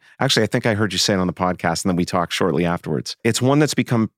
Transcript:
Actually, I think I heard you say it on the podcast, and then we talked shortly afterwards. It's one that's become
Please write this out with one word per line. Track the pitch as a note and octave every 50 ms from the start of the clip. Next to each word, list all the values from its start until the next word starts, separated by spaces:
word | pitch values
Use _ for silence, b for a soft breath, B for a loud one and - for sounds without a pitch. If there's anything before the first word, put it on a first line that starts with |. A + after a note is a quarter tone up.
| b b b b
Actually, | B2 C3+ - - A2
I |
think | G#2 - B2 -
I | B2 A2
heard | F#2+ A2 G2+ F2+
you | F#2
say | - - G#2
it | F#2+
on | F#2 F2+
the | E2
podcast, | - F#2 F2+ F2+ - - F2 E2 - -
and | G2
then | F2+
we | E2+ F2
talked | - - F2+ E2+ - -
shortly | - G#2 F2+ C#2+ D2+ F2
afterwards. | E2+ E2+ E2+ - E2 D#2 C2 A#1+ - - - -
It's | A#2 A2 -
one | A#2+ C3 C#3 D3
that's | D#3 C#3 -
become | - B2 - B2+ A2+ A2 G2 -